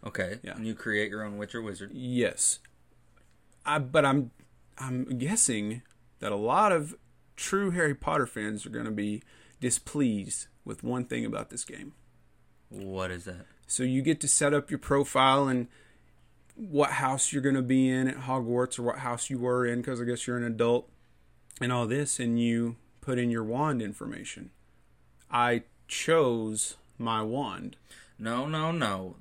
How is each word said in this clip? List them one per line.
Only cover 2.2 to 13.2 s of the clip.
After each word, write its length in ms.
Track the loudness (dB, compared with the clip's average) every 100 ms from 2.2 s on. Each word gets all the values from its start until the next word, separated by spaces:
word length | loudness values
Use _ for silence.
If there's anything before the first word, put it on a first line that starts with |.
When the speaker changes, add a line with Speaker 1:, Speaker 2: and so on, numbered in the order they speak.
| 2 2 0 -2 -8 _ _ _ _ _ _ -20 _ _ -2
Speaker 2:
I, 140 | -2
but 260 | 2 4 6
I'm, 260 | 4 0 _ -20 -20 -20 -12
I'm 400 | -6 -4 -4 -2
guessing 640 | 0 2 2 2 -2 -6 -12 _ -20 _
that 120 | -4
a 40 | -2
lot 340 | 2 4 4
of 240 | 4 0 -12 _ _ _ -10
true 360 | -2 0 0
Harry 240 | 2 0 0
Potter 320 | -2 0 0
fans 380 | -2 -6 -6 -8
are 40 |
gonna 220 | -6 -4
be 320 | -2 -2 -4 -10 -20 -20 _
displeased 880 | -2 -2 -4 0 2 0 -4 -8 -10 _
with 200 | -14 -10
one 220 | -4 -4 -4
thing 200 | -4 -4
about 240 | -4 -8
this 160 | -10 -12
game. 280 | -12 -16 -18 -20 _ _ _ _ _ _
Speaker 1:
What 400 | -12 -8 -6 -4
is 140 | -6